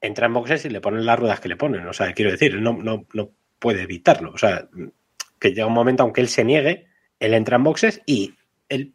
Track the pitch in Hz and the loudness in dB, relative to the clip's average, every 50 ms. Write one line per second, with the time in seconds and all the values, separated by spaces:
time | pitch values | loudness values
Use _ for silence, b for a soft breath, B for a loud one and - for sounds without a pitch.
0 | - 110 104 - 113 117 117 120 117 117 156 151 - 147 117 98 - 107 101 113 | -8 -8 -4 0 0 0 0 0 -2 -2 -4 -4 -4 -6 -10 -6 -4 -4 -4 -2
1 | 113 117 117 117 120 113 101 - - 92 85 - - 151 127 95 87 87 87 - | 0 2 2 2 2 0 -2 -2 -4 -8 -6 -4 -2 -4 -2 -4 -6 -10 -6 -4
2 | 104 92 87 - 107 104 92 90 - 147 98 98 110 117 117 110 98 110 110 107 | -4 -4 -2 0 0 0 2 2 0 0 0 0 -2 -2 -2 -2 -4 -6 -6 -6
3 | 104 _ _ 107 104 - _ _ _ _ _ _ - 120 110 95 92 87 92 85 | -8 _ _ -8 -8 -8 _ _ _ _ _ _ -2 -2 -2 -2 -4 -8 -10 0
4 | _ - 156 - - 80 - - - 107 92 87 - - _ - 85 - _ _ | _ 4 4 4 2 -12 -8 0 0 2 2 0 -6 -12 _ -16 -16 -16 _ _
5 | _ _ _ _ - _ _ _ - 104 90 104 110 110 110 120 117 127 127 127 | _ _ _ _ -18 _ _ _ 0 0 0 0 -2 0 2 4 4 4 4 4
6 | 131 117 104 - 131 117 - - 113 113 139 156 135 147 175 - - _ _ _ | 2 2 2 0 0 0 2 0 2 4 4 4 2 2 -2 -2 -6 _ _ _
7 | _ _ _ _ - 110 110 113 110 110 123 123 131 151 160 - - 220 208 - | _ _ _ _ 0 2 2 2 2 4 2 4 4 4 2 2 0 0 0 -2
8 | _ - 147 113 98 95 - _ _ _ _ _ _ _ 139 135 139 139 _ | _ -2 -2 0 -2 -4 -8 _ _ _ _ _ _ _ -8 -8 -8 -8 _